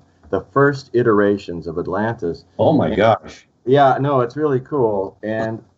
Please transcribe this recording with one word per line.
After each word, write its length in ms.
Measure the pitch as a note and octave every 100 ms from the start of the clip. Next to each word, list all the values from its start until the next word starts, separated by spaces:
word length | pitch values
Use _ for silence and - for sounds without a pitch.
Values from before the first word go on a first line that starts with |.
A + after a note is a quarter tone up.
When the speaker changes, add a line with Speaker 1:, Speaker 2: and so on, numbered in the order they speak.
| _ _ -
Speaker 1:
the 120 | F#2+ -
first 380 | C3+ C#3 C#3 -
iterations 760 | A#2+ A#2+ G#2 G2+ G2+ - E2+ D#2+
of 120 | E2
Atlantis. 680 | E2 F#2+ A2 A#2 E2+ E2 - -
Speaker 2:
Oh 140 | C#3+
my 220 | D3 E2
gosh. 520 | E2+ A2 G#2 - - _ _
Speaker 1:
Yeah, 320 | A#2 C#3 C3+ C3
no, 220 | C#3 C3+
it's 160 | A#2+ C#3+
really 240 | D3+ B2+
cool. 560 | C3 D3 A2+ G2+ F#2+ -
And 400 | G#2 A2 A2+ A2 -